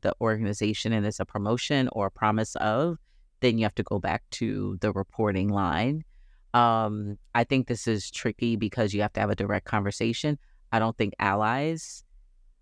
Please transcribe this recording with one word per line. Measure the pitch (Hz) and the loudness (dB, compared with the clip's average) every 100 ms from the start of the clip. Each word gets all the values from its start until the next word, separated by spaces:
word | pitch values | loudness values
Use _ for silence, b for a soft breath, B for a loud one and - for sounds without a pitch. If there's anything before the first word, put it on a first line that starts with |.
the | 98 - | -2 0
organization | 113 110 104 104 107 107 113 | 0 0 -2 0 0 0 0
and | 110 104 | 0 0
it's | - | -2
a | 95 | -6
promotion | 104 104 120 - 143 127 | -2 0 0 0 0 0
or | 110 98 | 0 -2
a | |
promise | - 107 110 110 - | 0 2 2 0 -2
of, | 107 113 170 165 _ - - - | 0 2 0 -4 _ -20 -20 0
then | 127 113 | 2 4
you | 107 | 0
have | - | -2
to | |
go | - 101 | -2 -2
back | - 101 - | -2 -4 -6
to | - 113 101 98 95 | -4 -4 -2 -4 -2
the | 107 | -2
reporting | 98 - - 107 95 101 | -2 -4 -2 0 2 2
line. | 101 90 78 123 156 - - - - _ | 2 0 0 0 -2 -6 -20 -20 -20 _
Um, | 120 117 113 107 104 104 101 - | 4 4 4 0 -2 -6 -8 -2
I | 120 117 | 0 2
think | 135 120 | 2 0
this | 117 117 | -2 -2
is | 107 - | -2 -4
tricky | - 117 - 120 110 | -6 -6 -2 -2 0
because | 110 123 107 | -2 0 0
you | 101 | 2
have | 104 | 0
to | 104 | 0
have | 104 | 0
a | 101 | 0
direct | 101 101 - | -2 -2 -2
conversation. | 110 101 - 113 113 151 143 - - - | -2 0 0 -2 0 -2 -2 -6 -20 -2
I | 113 | 0
don't | 113 - | 2 0
think | 104 - | -2 0
allies, | 101 101 107 131 156 160 - - - - - _ - _ | 0 2 2 0 -2 -4 -8 -16 -20 -20 -20 _ -20 _